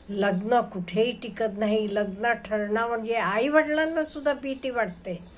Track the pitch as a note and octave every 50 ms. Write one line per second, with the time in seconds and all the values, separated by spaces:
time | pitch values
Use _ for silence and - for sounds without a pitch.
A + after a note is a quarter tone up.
0 | - - G3+ G3 G3+ G3+ F#3 F#3 G3+ F3 B3 A#3+ A3 G#3+ - F#3+ F3 - F3+ G#3+
1 | A3+ B3 A3+ - B3 A3 - - A3+ G#3+ G3 G3+ A3 G#3 G#3+ G#3+ G#3+ G#3 G3+ G#3
2 | G#3 G3 F#3 G3 A3+ A#3 A3+ A3 - - G#3+ G#3 G#3 G#3 G#3+ A3+ A#3 A#3 A#3 A3+
3 | A3 A3+ A3+ A3+ F#3 F#3 G3+ A3 B3 D4 D4 D#4 D4 D4 D4+ D#4 D#4+ D#4+ E4 D#4+
4 | D4+ D#4 - D4+ C#4 D4 C#4 B3 C4 C4+ C4 C4 - C4 A#3+ A#3+ G#3+ F#3 F3 -
5 | - F#3+ F3 E3+ - - -